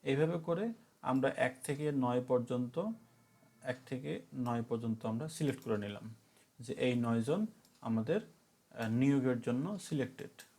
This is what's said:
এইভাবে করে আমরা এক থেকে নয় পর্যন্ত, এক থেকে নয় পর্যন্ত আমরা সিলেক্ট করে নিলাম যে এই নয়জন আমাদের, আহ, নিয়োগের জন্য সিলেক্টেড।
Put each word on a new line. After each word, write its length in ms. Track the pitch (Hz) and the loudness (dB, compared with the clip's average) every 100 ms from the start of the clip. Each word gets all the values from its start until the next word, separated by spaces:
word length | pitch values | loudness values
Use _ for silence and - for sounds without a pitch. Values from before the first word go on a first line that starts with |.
এইভাবে 360 | 139 135 160 170 | 2 2 2 0
করে 340 | 160 170 226 226 - _ | -2 -2 -2 -6 -16 _
আমরা 280 | - 131 135 | 0 2 2
এক 300 | - 131 - | 2 -2 -2
থেকে 280 | - 143 151 | -6 -2 0
নয় 320 | 143 123 123 123 | 0 2 2 2
পর্যন্ত, 640 | 127 123 123 123 160 202 226 - _ _ _ _ _ | 2 2 -2 -2 -2 -4 -4 -12 _ _ _ _ _
এক 160 | 135 123 - | -6 -6 -6
থেকে 360 | 127 147 160 - | -8 -6 -8 -8
নয় 280 | 135 120 120 | -6 -2 0
পর্যন্ত 440 | 117 117 117 110 117 | 0 -2 -2 -2 -2
আমরা 220 | 113 156 | -4 -4
সিলেক্ট 340 | - 151 - | -2 -2 -2
করে 160 | - 107 | -2 -2
নিলাম 360 | 101 104 110 113 _ _ _ _ | -2 -8 -12 -16 _ _ _ _
যে 140 | 120 | -10
এই 200 | - 127 | 0 2
নয়জন 520 | 120 117 117 113 170 214 - _ _ | 2 4 2 4 2 0 -4 _ _
আমাদের, 400 | 113 113 113 185 220 - _ _ _ | -2 0 2 0 -2 -20 _ _ _
আহ, 180 | - 113 | -6 -2
নিয়োগের 520 | 117 135 139 131 120 | 4 6 6 4 2
জন্য 380 | 113 123 156 208 | 0 0 0 -4
সিলেক্টেড। 640 | - 151 127 - - - - | -4 -2 -2 -4 -14 -14 -20